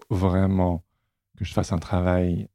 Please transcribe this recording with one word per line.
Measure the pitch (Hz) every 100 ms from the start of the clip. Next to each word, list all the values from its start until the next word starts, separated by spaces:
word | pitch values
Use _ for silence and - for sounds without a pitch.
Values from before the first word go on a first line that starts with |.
| -
vraiment | 98 95 92 95 95 90 85 - _ _ _ _ -
que | 95
je |
fasse | - -
un | 87
travail | - 90 90 90 90 87 -